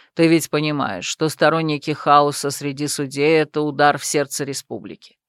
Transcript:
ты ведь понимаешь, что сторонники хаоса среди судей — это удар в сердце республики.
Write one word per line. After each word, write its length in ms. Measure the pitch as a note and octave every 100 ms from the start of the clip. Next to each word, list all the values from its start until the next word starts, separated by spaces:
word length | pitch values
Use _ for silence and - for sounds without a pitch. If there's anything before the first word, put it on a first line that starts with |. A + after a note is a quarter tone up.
| _
ты 140 | - E3
ведь 220 | E3 -
понимаешь, 560 | D3+ D3+ C#3+ C3+ F#2 -
что 240 | - D#3+
сторонники 600 | - D3+ E3 D#3+ D3 -
хаоса 580 | C#3+ D3+ D3 D3 C#3+ C#3+
среди 380 | - C#3+ C3+ D3
судей — 540 | - C#3 C#3 D3 D#3+
это 200 | D3+ D3+
удар 360 | D3+ C#3 D3 C#3
в 80 | -
сердце 400 | D3+ C#3 - C#3
республики. 720 | C3 - A2+ F#2+ D#2+ - _